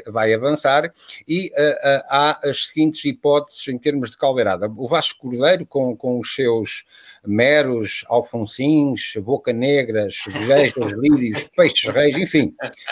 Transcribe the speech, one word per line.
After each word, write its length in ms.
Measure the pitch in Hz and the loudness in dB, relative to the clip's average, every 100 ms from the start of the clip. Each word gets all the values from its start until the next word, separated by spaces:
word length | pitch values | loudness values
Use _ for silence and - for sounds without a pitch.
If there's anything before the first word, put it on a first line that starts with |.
| - | -6
vai 280 | 110 110 | -2 2
avançar 580 | 110 135 147 139 143 170 - - - - | 2 0 0 2 2 0 -6 -16 -14 -4
e, 240 | 170 185 | -4 -2
eh, 240 | 143 147 139 | 0 2 2
eh, 200 | 139 135 - | 2 2 2
há 280 | 139 147 147 143 | 2 2 2 -2
as 200 | 131 - | -4 -4
seguintes 360 | 160 156 156 147 | 0 0 0 -4
hipóteses 600 | 127 147 147 143 - - | -2 2 2 0 -10 -8
em 100 | 123 | -6
termos 320 | 151 143 120 | -2 -2 -4
de 80 | - | -2
caldeirada. 520 | 139 131 104 90 104 110 | 0 2 0 0 -4 -6
O 100 | 123 | -4
Vasco 320 | 160 - - | -2 -2 -6
Cordeiro, 460 | 131 123 143 185 | -8 0 2 2
com, 320 | 175 139 127 110 | 0 -2 -2 -2
com 220 | 127 123 | -4 -4
os 160 | 110 | -4
seus 500 | - 123 113 101 - - - - - | -2 0 0 -2 -8 -14 -20 -20 -14
meros, 800 | 104 104 131 151 135 120 104 - - | -2 2 4 4 2 -2 -4 -8 -2
alfonsins, 1080 | 120 - 117 107 - 139 156 143 117 - 113 | 0 0 -6 -8 -4 2 2 2 -2 -6 -8
boca 300 | 101 139 - | -4 -4 -2
negras, 640 | 117 135 143 123 110 101 - - 98 110 | -2 2 0 0 -2 -4 -6 -10 -4 2
vejas, 460 | 139 135 131 110 | 4 4 0 -4
<laughs> 0 | |
lírios, 560 | 101 143 143 120 104 - - | 0 2 4 2 -4 -4 2
peixes 320 | - - 113 | 2 2 -2
reis, 280 | 110 147 147 | 2 2 2
enfim, 380 | 185 160 110 - 127 - - | 0 2 0 -2 -12 -12 -14